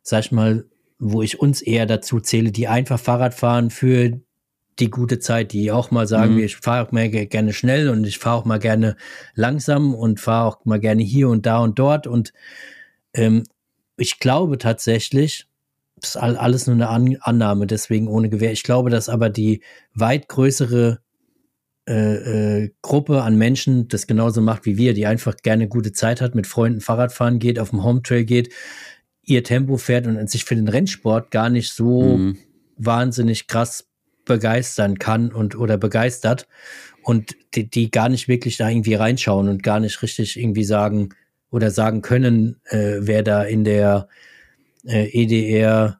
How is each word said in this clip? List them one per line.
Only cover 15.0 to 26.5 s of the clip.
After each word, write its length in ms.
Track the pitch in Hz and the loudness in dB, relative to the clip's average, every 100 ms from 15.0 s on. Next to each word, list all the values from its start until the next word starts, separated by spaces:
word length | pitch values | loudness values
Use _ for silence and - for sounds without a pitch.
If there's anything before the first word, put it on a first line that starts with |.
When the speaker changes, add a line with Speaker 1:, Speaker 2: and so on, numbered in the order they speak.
| - 139 151 - - _ _ _ _ _ | 0 0 0 -4 -16 _ _ _ _ _
Speaker 1:
das 160 | - - | -10 -4
ist 0 | |
all-, 200 | 117 120 | -2 0
alles 300 | 120 123 123 | 0 0 2
nur 80 | |
eine 140 | 117 117 | 2 2
An-, 300 | 117 127 131 | 2 2 0
Annahme, 480 | - 117 107 101 101 | 0 2 2 0 0
deswegen 400 | 107 - 110 110 | -2 -2 -2 0
ohne 200 | 110 110 | 0 0
Gewehr. 220 | 107 113 | 0 -2
Ich 140 | 107 | -2
glaube, 260 | - 123 123 | 0 0 2
dass 180 | 117 - | 0 0
aber 220 | 120 113 | 0 0
die 300 | 104 107 107 - - _ | 0 0 0 -4 -20 _
weit 320 | - 113 143 - | -2 0 0 -2
größere, 680 | - 135 131 123 120 117 113 _ _ _ _ _ _ _ _ - | 0 2 2 0 2 2 0 _ _ _ _ _ _ _ _ -4
äh, 760 | 113 107 104 123 110 107 104 | 0 0 -2 -2 -2 0 0
äh, 60 | 104 _ | -4 _
Gruppe 420 | - 143 147 143 | -2 0 2 0
an 140 | 117 110 | 4 4
Menschen 520 | 113 131 - 127 117 | 4 2 2 0 0
das 180 | 104 - | -4 -2
genauso 340 | 110 117 117 | 0 2 2
macht 260 | 110 113 - | 2 0 -2
wie 120 | 101 | 2
wir, 160 | 123 | 2
die 120 | 104 104 | 2 0
einfach 300 | 117 - - | 0 -2 -4
gerne 320 | - 110 110 | 0 0 2
gute 240 | 117 107 | -2 -4
Zeit 280 | - 113 120 | -2 -2 0
hat, 140 | 127 | -2
mit 120 | 120 | -2
Freunden 340 | 95 | -4